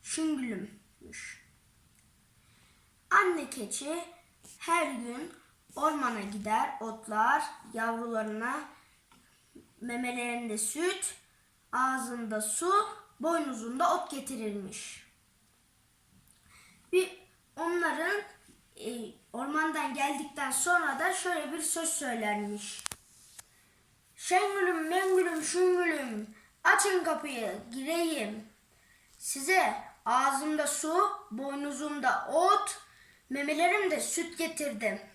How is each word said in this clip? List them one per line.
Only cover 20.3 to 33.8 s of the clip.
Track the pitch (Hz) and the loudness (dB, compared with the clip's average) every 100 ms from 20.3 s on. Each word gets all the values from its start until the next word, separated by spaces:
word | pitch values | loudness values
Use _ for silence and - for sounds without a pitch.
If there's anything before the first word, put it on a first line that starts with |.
| - 277 | -4 -2
sonra | - 359 349 311 262 | 0 4 4 2 0
da | 339 | 0
şöyle | 370 359 339 285 | 0 0 -2 -2
bir | 320 | -4
söz | 302 330 320 | -2 -2 0
söylenmiş. | - 277 233 214 208 208 208 208 - - - - - - - - _ _ _ _ _ _ - | -2 -2 -2 0 -2 -2 -6 -8 -6 -6 -8 -14 -20 -20 -20 -20 _ _ _ _ _ _ -12
"Şengül'üm, | - 359 403 403 359 330 311 | 2 4 4 2 2 2 2
mengül'üm, | 359 381 370 349 330 | 2 4 4 4 0
şüngül'üm, | 302 349 359 359 349 302 254 214 214 - - _ | -2 4 4 6 2 0 -2 -6 -8 -14 -20 _
açın | 339 403 403 370 | 4 4 4 2
kapıyı, | 330 311 294 339 - 202 - | 0 -2 -4 -4 -4 -6 -8
gireyim. | 247 269 339 330 294 208 214 214 _ _ _ _ _ _ - | -8 -2 0 0 0 -4 -6 -14 _ _ _ _ _ _ -12
Size | - 277 277 370 320 - - - | -8 -6 2 4 4 0 -10 -8
ağzımda | - 247 269 269 302 302 285 | 2 4 4 2 0 0 0
su, | - 311 339 415 415 - | 0 0 2 2 0 -8
boynuzumda | 220 277 277 285 269 302 294 254 - - | -6 -4 -4 -4 -4 -6 0 2 2 2
ot, | 285 381 427 415 - - - - - _ | 4 6 6 2 -8 -14 -20 -20 -20 _
memelerimde | 269 285 302 349 415 | -4 0 4 4 4